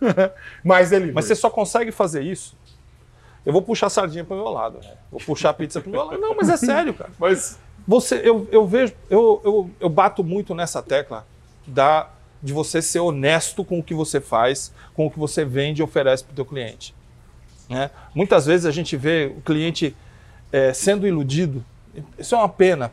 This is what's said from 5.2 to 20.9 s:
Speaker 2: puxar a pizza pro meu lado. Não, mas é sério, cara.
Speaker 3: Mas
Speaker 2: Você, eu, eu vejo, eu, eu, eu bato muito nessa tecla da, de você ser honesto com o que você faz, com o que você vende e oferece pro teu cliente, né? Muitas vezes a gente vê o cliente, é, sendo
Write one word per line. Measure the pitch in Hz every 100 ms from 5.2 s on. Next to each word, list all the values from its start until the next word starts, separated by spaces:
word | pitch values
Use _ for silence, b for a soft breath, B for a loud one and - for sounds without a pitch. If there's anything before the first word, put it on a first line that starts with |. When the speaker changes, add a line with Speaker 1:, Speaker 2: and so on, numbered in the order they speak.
Speaker 2:
puxar | - 147 165
a |
pizza | 147 151 170
pro | 190
meu | 226
lado. | 311 370
Não, | 440 440
mas | 381
é | 320
sério, | 240 285 320
cara. | 196 - -
Speaker 3:
Mas | 180 185 - - - - -
Speaker 2:
Você, | 240 247 247
eu, | 233 226 196
eu | 220 202
vejo, | 233 254 - -
eu, | 202 226 208
eu, | 208 214 180 -
eu | 180
bato | 156 196 202
muito | 165 190 196
nessa | 170 170 143
tecla | 110 135 143 110 - - - - -
da, | 131 139 156 - - - -
de | 139
você | 143 151 165
ser | 160 175
honesto | 175 143 135 160 - -
com | 185 175
o |
que | 160
você | 160 156 139
faz, | - 113 120 139 - b b
com | - 156
o |
que | 156
você | 151 -
vende | 147 127 143 151
e |
oferece | 156 156 135 131
pro | -
teu | 139
cliente, | 131 139 113 113 - - - - - - - - -
né? | 123 139 B B
Muitas | 147 190 185 143
vezes | 175 170
a |
gente | 147 160 139
vê | 143 165 139 131
o |
cliente, | - 156 165 165 147 - b b b b b
é, | 139 135
sendo | 131 190